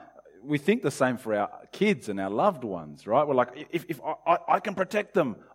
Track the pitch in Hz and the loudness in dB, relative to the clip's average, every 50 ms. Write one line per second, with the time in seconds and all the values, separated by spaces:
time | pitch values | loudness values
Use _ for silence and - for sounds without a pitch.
0 | - - _ - - - 76 92 113 143 147 143 - 196 220 247 - 143 - - | -8 -20 _ -20 -20 -20 -20 -20 -6 -2 -2 0 2 2 2 2 2 -2 0 2
1 | 135 127 123 107 - 110 107 104 101 - - - - - - - 190 214 185 120 | 2 2 2 -2 -2 -2 0 0 0 -2 -4 -12 -18 -18 -2 0 2 2 2 0
2 | - 110 98 98 95 98 101 123 175 208 180 151 127 107 92 85 80 76 73 73 | -2 -8 -6 -4 -4 -2 0 2 2 2 0 0 -6 -6 -6 -6 -8 -12 -16 -14
3 | - 98 113 143 151 147 139 127 120 - - 147 147 - - 170 - - 160 - | -4 2 2 2 4 4 4 2 2 2 -2 -16 -14 -6 -6 -6 -4 -4 -10 -8
4 | - 151 156 - - 165 170 170 - - - 202 - 214 185 196 185 - - 208 | -6 -8 -8 -6 0 0 0 0 2 0 0 0 0 -4 -4 -4 -4 -2 -2 -4
5 | 202 - - 190 151 120 98 - - - - | -4 0 0 0 2 2 -2 -8 -14 -20 -8